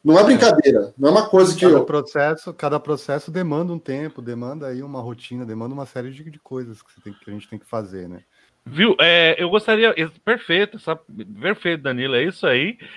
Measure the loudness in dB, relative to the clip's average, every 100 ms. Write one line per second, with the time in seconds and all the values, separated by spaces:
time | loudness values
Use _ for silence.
0 | 4 6 6 6 6 4 4 2 0 0
1 | 2 2 4 4 4 4 4 4 2 -4
2 | -4 -2 -2 -2 -8 -8 -4 -4 -4 -8
3 | -6 -8 -6 -6 -4 -4 -4 -8 -8 -8
4 | -10 -12 -12 -10 -10 -10 -12 -12 -12 -12
5 | -12 -14 -14 -14 -12 -10 -10 -12 -12 -12
6 | -14 -16 -20 -20 -14 -12 -12 -16 _ _
7 | -20 -20 -18 -18 -16 -20 -12 -10 -10 -12
8 | -14 -18 _ _ _ _ -10 0 2 4
9 | 4 4 4 2 0 -2 0 2 2 0
10 | -4 -6 -4 -4 0 0 -2 -4 -8 -8
11 | _ -18 -18 -8 -6 -4 -4 -4 -4 -4
12 | -2 -2 -2 -2 0 0 0 -6 -16